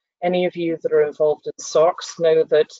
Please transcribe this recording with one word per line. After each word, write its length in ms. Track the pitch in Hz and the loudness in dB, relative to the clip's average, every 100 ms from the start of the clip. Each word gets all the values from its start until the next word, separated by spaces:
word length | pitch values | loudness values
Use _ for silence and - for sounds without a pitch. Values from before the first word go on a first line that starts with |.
| _ _ | _ _
any 220 | 175 180 180 | -2 0 -2
of 80 | |
you 240 | 170 170 160 | -4 -6 -4
that 120 | 156 | -2
are 100 | 156 | 0
involved 460 | 147 139 156 147 151 | 0 0 -2 -2 -8
in 40 | - | -14
sox 640 | - 160 165 - - - | -2 2 2 0 -12 -2
know 240 | 165 160 | 2 2
that, 260 | 156 156 151 | 2 2 0